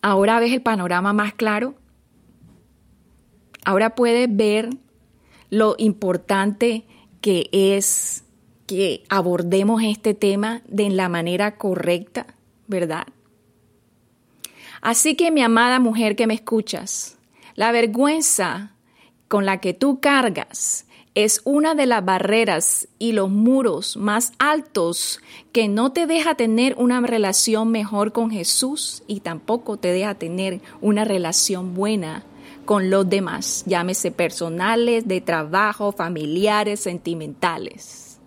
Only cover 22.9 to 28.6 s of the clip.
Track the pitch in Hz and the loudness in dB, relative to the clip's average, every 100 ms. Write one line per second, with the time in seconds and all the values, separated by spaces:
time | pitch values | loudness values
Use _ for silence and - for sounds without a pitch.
22.9 | _ 226 214 190 202 233 262 233 156 208 | _ -2 0 2 2 4 4 2 -2 -6
23.9 | - 208 214 - - 294 311 302 208 170 | -4 -2 0 -2 0 0 0 -2 -2 -2
24.9 | 170 - - - - _ 240 214 202 262 | -2 -6 -8 -14 -20 _ 0 0 2 0
25.9 | 262 330 330 320 302 226 220 262 - 247 | 0 0 0 0 0 2 2 2 2 0
26.9 | 247 240 226 196 185 - 214 226 226 208 | 2 0 0 0 0 0 0 0 -2 -2
27.9 | 202 214 233 226 214 165 - | -2 -2 -2 -2 -4 -2 -2